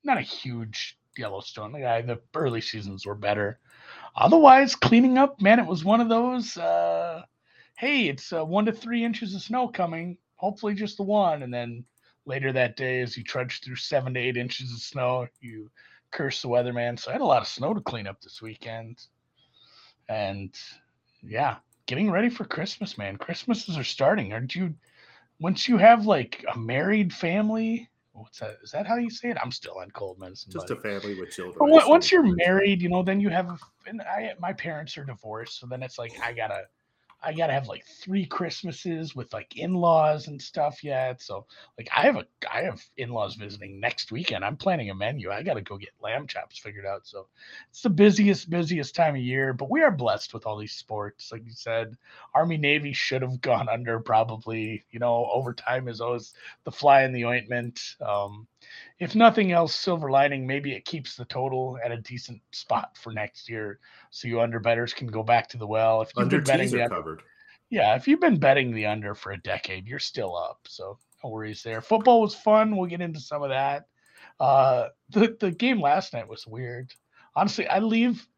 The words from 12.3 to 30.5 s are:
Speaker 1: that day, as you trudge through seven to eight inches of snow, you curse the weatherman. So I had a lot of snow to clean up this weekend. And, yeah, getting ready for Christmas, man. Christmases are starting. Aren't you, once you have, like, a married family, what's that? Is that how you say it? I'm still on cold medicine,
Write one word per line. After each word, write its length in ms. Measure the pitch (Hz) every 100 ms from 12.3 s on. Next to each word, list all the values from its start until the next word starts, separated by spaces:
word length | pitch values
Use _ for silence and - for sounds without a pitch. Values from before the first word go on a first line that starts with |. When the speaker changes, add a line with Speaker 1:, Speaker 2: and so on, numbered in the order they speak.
| 135 135
Speaker 1:
that 240 | 131 123 113
day, 240 | 131 127
as 120 | 123
you 80 | 120
trudge 380 | 117 131 123 -
through 160 | 127 123
seven 380 | - 143 127
to 60 | 127
eight 180 | 123 123
inches 340 | 123 - 131
of 60 | 117
snow, 500 | - 143 127 127 120 _
you 280 | 123 110 107 _ - _ _
curse 300 | - 135 -
the 80 | 131
weatherman. 500 | 120 123 123 120 120
So 120 | -
I 20 |
had 80 | 127
a 60 | 247
lot 160 | 127
of 60 | 110
snow 260 | - 139
to 80 | 208
clean 240 | - 117 101
up 160 | 101
this 180 | - -
weekend. 640 | 113 110 120 113 113 117 - _ _ _ _ _ _ _ - _ -
And, 500 | 110 101 98 98 - - - _ _ _ _
yeah, 340 | 117 110 139 107 _ _
getting 260 | - 127 208
ready 200 | 175 233
for 160 | 240 214
Christmas, 500 | - 190 - - -
man. 220 | 101 98
Christmases 580 | - 196 - 226 - 160
are 80 |
starting. 480 | 123 - 139 208 98
Aren't 220 | 110 127
you, 200 | 170 185 156 _ _ _ _ _ _
once 280 | 165 190 -
you 120 | 226
have, 260 | 214 233
like, 400 | 208 170 120 - -
a 40 | 117
married 560 | 113 127 180 214 190
family, 760 | - 170 190 214 220 226 233 240 _ _
what's 280 | 120 110 -
that? 180 | 110 -
Is 100 | -
that 140 | 143 202
how 100 | 233
you 120 | 240
say 220 | 226 240
it? 80 | -
I'm 80 | 123
still 280 | - - 92
on 120 | 92
cold 260 | - 98 92
medicine, 340 | 95 92 -